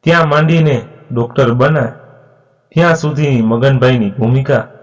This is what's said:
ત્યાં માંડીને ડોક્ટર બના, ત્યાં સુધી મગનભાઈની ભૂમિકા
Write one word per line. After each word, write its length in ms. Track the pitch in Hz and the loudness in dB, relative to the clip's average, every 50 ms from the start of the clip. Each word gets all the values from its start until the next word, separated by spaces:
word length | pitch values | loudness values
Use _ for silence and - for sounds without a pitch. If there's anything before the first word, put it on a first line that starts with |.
ત્યાં 280 | _ 160 170 170 165 147 | _ 2 2 2 2 2
માંડીને 520 | 143 151 156 156 165 165 156 151 135 120 - - - - - - | 2 0 2 2 2 2 2 0 0 -2 -6 -10 -20 -20 -16 -8
ડોક્ટર 420 | 120 120 117 117 - - 131 120 117 | -4 -4 -4 -2 0 0 0 0 2
બના, 320 | 123 127 147 160 147 123 110 - - - - - - - _ _ _ _ _ _ _ _ _ | 0 0 0 0 0 -2 -4 -8 -14 -20 -20 -20 -20 -20 _ _ _ _ _ _ _ _ _
ત્યાં 260 | _ 160 175 170 165 | _ 0 0 0 0
સુધી 460 | 160 - 151 139 135 151 143 135 120 | -2 -2 -6 -4 -2 -2 0 0 0
મગનભાઈની 720 | 113 110 113 117 127 139 135 123 131 127 127 120 107 101 | 0 0 0 0 0 0 2 2 2 0 0 0 -2 -4
ભૂમિકા 560 | 98 - 110 113 123 135 131 143 139 113 - - - - | -4 -2 -2 0 0 0 0 0 -2 -2 -4 -6 -18 -20